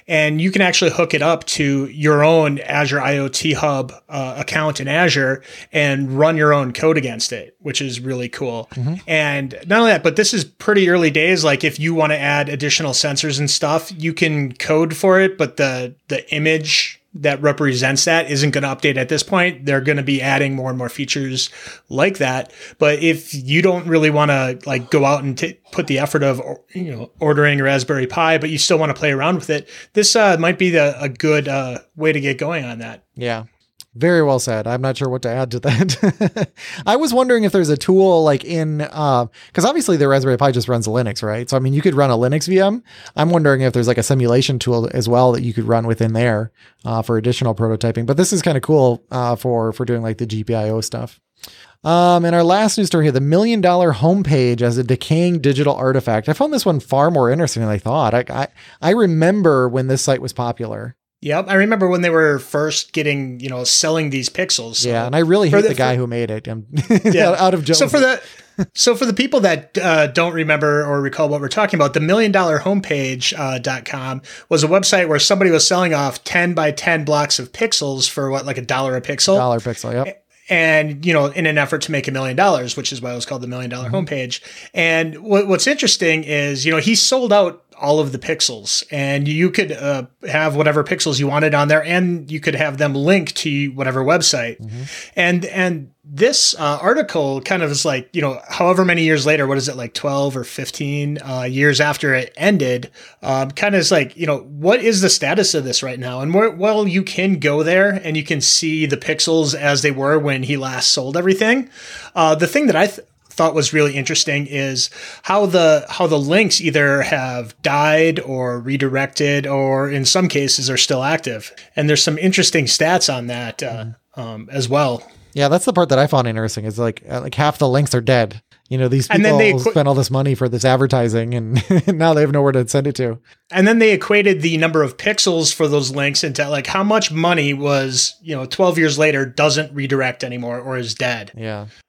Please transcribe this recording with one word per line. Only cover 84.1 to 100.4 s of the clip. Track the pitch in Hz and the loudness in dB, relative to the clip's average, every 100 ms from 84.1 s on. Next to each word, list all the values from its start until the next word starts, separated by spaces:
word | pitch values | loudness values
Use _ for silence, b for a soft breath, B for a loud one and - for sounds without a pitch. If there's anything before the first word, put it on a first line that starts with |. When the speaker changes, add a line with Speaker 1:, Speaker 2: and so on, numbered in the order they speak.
| 139 127 - B B B | -6 -6 -8 B B B
Speaker 1:
And | 180 165 160 160 151 | -2 0 0 -2 -6
what, | 214 202 196 | 0 2 2
what's | 185 - | 2 2
interesting | 285 - - 165 160 | 0 0 0 2 0
is, | 151 147 143 135 151 | -2 -2 -2 -2 0
you | |
know, | 160 | 0
he | 214 | 2
sold | 226 - 262 240 | 2 2 0 4
out | 208 180 - _ - | 4 2 -2 _ -6
all | 143 156 | 0 2
of | 139 | 0
the | 127 | -4
pixels, | - 156 - 110 101 - - | -6 -2 -2 -4 -6 -6 -4
and | 147 139 139 143 | -6 -2 -2 -2
you | 156 180 | 2 2
could, | 180 160 | 2 -2
uh, | 139 143 135 123 _ 180 | -4 -4 -4 -6 _ -4
have | 151 156 | -2 0
whatever | 143 151 147 | 2 2 2
pixels | 147 180 160 131 | 0 -2 -2 -2
you | 139 | 0
wanted | 147 156 | 0 2
on | 143 147 | 2 2
there, | 156 | 2
and | 156 175 180 170 139 | 2 0 0 -2 -6
you | 156 | -6
could | 156 | -4
have | 139 151 139 | -2 -2 -2
them | 147 | -2
link | 139 151 196 151 | 0 2 2 0
to | - 156 143 143 | -6 -4 -2 -4
whatever | 131 131 131 | -4 -4 -2
website. | 131 175 - 135 117 - | 2 2 2 0 -4 -10
Speaker 2:
Mm-hmm. | 110 117 139 B B - | -14 -12 -14 B B -2
Speaker 1:
And, | 175 180 185 | 0 0 -2
and | 190 180 160 135 _ | -2 -2 -2 -10 _
this, | 147 143 240 - - - | -14 0 2 2 0 0
uh, | 147 147 | -2 0
article | 180 277 202 165 139 135 | 2 2 0 -2 -2 -4
kind | - 185 | -2 -2
of | 151 | 0
is | 143 | 0
like, | 160 131 127 | -2 -2 -4
you | 170 | -4
know, | 143 131 - | -4 -4 -10
however | - 175 185 | 0 2 4
many | 180 170 | 4 4
years | 160 156 139 | 4 2 4
later, | 156 135 | 2 2
what | 139 | -2
is | 131 | -2
it, | |
like, | 127 117 | -8 -10
twelve | - 147 139 139 | -6 -4 -2 -2
or | 131 | -4